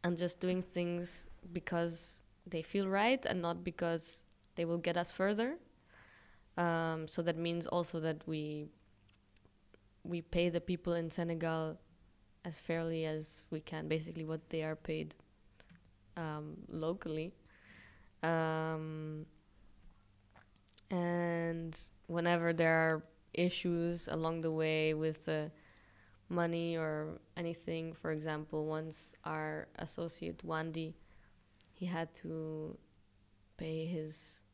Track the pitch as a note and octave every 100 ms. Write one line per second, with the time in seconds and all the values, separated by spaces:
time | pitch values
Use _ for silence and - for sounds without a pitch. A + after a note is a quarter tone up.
0 | F3 E3+ F3 - F#3 F#3 F3+ - F3 F3
1 | F3 - - - F3+ F3 - E3+ E3+ E3
2 | - - - - - E3+ D#3+ G3+ F#3+ G3
3 | A3 C4 - F#3 E3+ E3+ F3+ E3 E3+ E3
4 | D#3+ - - - - - E3+ E3+ E3+ E3+
5 | F3 - F#3+ G#3 A#3+ E4+ - - - -
6 | - - - - - - F3 E3 E3 D#3+
7 | D#3 - E3+ D#3+ E3+ E3+ E3 F3 E3+ E3
8 | D#3+ D#3 - D#3 D3+ D3+ D3+ - - -
9 | - - - - - _ - - - -
10 | E3+ F3 E3 F3 F3 E3+ F3 F3 - E3+
11 | E3 - E3+ E3 E3 D#3+ D#3+ D#3+ - -
12 | - - - - F3 D#3 - E3 E3 E3
13 | D#3+ D#3 D#3 - - D#3 - D#3 D#3 D#3+
14 | D#3+ E3 D#3 D#3+ - D#3+ D#3 D#3 - D#3
15 | D#3 - - - - - - - - -
16 | - - D#3+ D3+ D3+ D3+ - D#3+ D#3 F#3+
17 | E3 D#3 E3 - - - - - - -
18 | - - D#3+ E3 D#3+ D#3+ D#3+ D#3+ D#3 D#3
19 | D#3 D#3 D#3 - _ - - - - -
20 | - - - - - - - - - F#3
21 | F3 F3 F3 E3+ E3 E3 E3 D#3+ - -
22 | - E3 E3+ F3 E3+ E3 E3 D#3+ D#3+ D#3+
23 | - - - - F3 - F3+ E3+ E3+ E3+
24 | - D#3+ D#3+ E3 D#3+ D#3+ D#3+ D#3 D#3 D#3
25 | D#3+ D#3 - D#3 D3+ - - - - -
26 | - - - F3 E3+ E3+ E3+ E3 D#3+ D3+
27 | D#3 D#3+ - - E3+ E3+ - E3 E3 E3
28 | D#3+ D#3 D#3 D3+ D#3 D#3 D#3 D#3 D#3+ D#3
29 | - - - D#3 D#3 D#3 - - D#3+ -
30 | E3+ - E3+ E3 E3+ D#3+ E3 D#3+ D#3+ -
31 | - - - - _ - - - F#3 E3+
32 | E3 - E3 D#3+ D#3 D#3 D#3 - - -
33 | - - - - - - D#3+ D#3+ D#3+ F3
34 | D#3 D3+ - - -